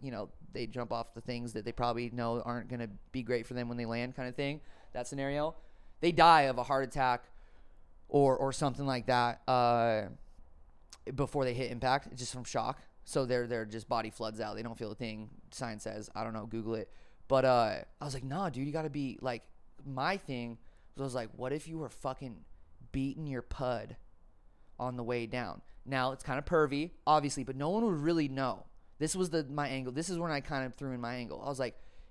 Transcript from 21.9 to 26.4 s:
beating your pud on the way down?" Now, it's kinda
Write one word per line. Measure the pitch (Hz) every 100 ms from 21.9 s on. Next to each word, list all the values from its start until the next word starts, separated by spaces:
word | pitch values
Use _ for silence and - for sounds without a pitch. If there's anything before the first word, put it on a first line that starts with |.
| - 135 131 131 98 - - - - 123
beating | 139 135 156 151
your | 127
pud | - - 127 113 110 - - - - - - - - -
on | 127 123
the |
way | 117 120 113
down?" | 123 107 - - - -
Now, | 131 127
it's | 135
kinda | - 127